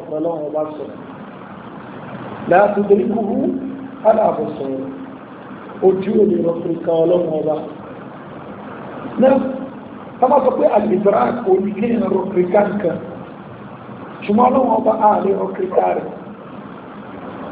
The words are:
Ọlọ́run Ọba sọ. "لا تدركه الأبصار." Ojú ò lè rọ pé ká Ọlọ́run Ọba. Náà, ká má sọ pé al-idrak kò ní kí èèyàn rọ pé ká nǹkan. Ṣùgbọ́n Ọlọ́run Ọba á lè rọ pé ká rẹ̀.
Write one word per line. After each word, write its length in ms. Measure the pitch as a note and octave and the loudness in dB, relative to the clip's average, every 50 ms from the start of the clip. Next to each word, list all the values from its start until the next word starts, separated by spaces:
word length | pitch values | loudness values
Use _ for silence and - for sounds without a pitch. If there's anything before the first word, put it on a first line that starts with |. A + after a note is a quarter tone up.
| - | -6
Ọlọ́run 340 | - D3+ D#3 D#3+ E3+ E3 D#3 D3+ | -6 -4 -2 -2 -2 -2 -4 -6
Ọba 200 | D3 D3 D3+ D3+ | -4 -2 -2 -4
sọ. 200 | D3+ D3+ D3 C#3 C3+ C3+ C3+ B2+ C3 - - - - - - - - - - - - - - - - - - - - - - - - - - - | -4 -6 -8 -10 -10 -12 -12 -14 -14 -14 -14 -14 -14 -16 -16 -14 -14 -14 -14 -14 -14 -14 -14 -14 -14 -14 -14 -14 -12 -12 -12 -12 -12 -12 -8 0
"لا 160 | D3+ E3+ F#3 G#3 | 4 6 6 6
تدركه 640 | G#3 - G#3 G3+ G3 G3+ - - G#3 G#3 A3+ G#3+ - B3+ C4 D4+ F4+ - - - - - - - - - - | 4 2 0 4 4 4 4 4 2 0 0 0 0 0 0 0 0 -2 -2 -6 -8 -8 -10 -12 -12 -10 2
الأبصار." 800 | - G#3+ A3 G#3+ G#3 F3 D#3+ D#3 D3+ D3+ - C#3+ C#3 C3+ C3+ C3+ C3 - - - - - - - - - - - - - - - - - - | 4 4 6 6 4 2 2 0 -4 -4 -4 -6 -6 -6 -4 -6 -6 -8 -10 -10 -12 -14 -14 -16 -16 -16 -16 -16 -16 -16 -16 -14 -14 -14 -2
Ojú 340 | - F3 F#3+ F#3 F#3+ G3 G#3 | 4 4 4 4 4 2 2
ò 140 | A3 G#3+ G3+ | 4 4 4
lè 120 | - F3 E3 | 4 4 2
rọ 140 | E3 E3+ E3+ | 2 0 0
pé 160 | E3+ - F3 D#3+ | 0 -2 -4 -4
ká 160 | - - F3 | -2 0 2
Ọlọ́run 420 | E3 E3 D#3+ E3+ F3+ F3 F3 D#3+ D#3 | 4 4 4 4 4 4 2 0 -2
Ọba. 220 | D3+ D3 D#3 D3+ D3+ - - - - - - - - - - - - - - - - - - - - - - - - - - - - - - - | 0 0 0 -2 -2 -4 -8 -12 -12 -14 -14 -14 -14 -14 -14 -14 -14 -14 -14 -14 -14 -14 -14 -14 -14 -14 -14 -14 -14 -14 -14 -12 -12 -12 -6 2
Náà, 220 | - C4 C4+ C4+ C4 - - - - - - - - - - - - - - - | 4 6 6 6 6 4 0 -4 -6 -8 -10 -12 -14 -16 -14 -14 -14 -14 -14 0
ká 120 | - B3 | 2 4
má 100 | C4+ D4 C#4 | 6 6 6
sọ 120 | C4 B3+ | 6 4
pé 140 | - - D4 | 4 4 4
al-idrak 680 | - - G#3+ G#3+ - F#3 - - G3+ G#3 A#3+ B3 B3 A#3+ A#3+ | 4 4 4 4 4 2 4 4 4 4 4 4 2 0 0
kò 120 | - F#3+ F#3 | 2 4 4
ní 180 | - G#3 - | 4 2 0
kí 100 | - - | -2 0
èèyàn 280 | A3+ A#3+ G#3+ G3+ F#3+ F3+ | 0 0 2 2 2 2
rọ 120 | F#3+ F#3 F3+ | 0 0 0
pé 160 | - - F3+ F3+ | 0 0 0 2
ká 180 | F3+ G#3+ G3+ | 4 4 4
nǹkan. 360 | G3+ - - - - E3 - - - - - - - - - - - - - - - - - - - - - - - - - - | 4 4 0 0 0 -2 -2 -2 -6 -10 -12 -12 -14 -14 -14 -16 -16 -16 -16 -16 -16 -16 -16 -16 -16 -16 -14 -14 -14 -14 -14 -6
Ṣùgbọ́n 280 | - - G#3 A#3 B3 | -2 2 4 6 6
Ọlọ́run 240 | B3 C4 C4+ B3 A3+ A3+ | 6 6 4 4 4 2
Ọba 160 | A3 G#3 A3 | 4 4 2
á 200 | G#3 - G#3+ G#3+ G3 F3+ | 4 6 4 4 4 4
lè 120 | F3+ G3 G3 | 2 2 0
rọ 120 | F#3+ F#3+ | 0 -2
pé 180 | F#3+ - - F#3 | -4 -4 -4 -4
ká 220 | - - - F#3 | 0 2 2 4
rẹ̀. 220 | F3+ F3 - - - - - - - - - - - - - - - - - - - - - - - - - - - - - - - | 4 2 0 -2 -6 -8 -12 -14 -14 -16 -16 -16 -16 -16 -16 -16 -16 -16 -16 -16 -16 -14 -14 -14 -14 -14 -14 -12 -12 -12 -12 -12 -10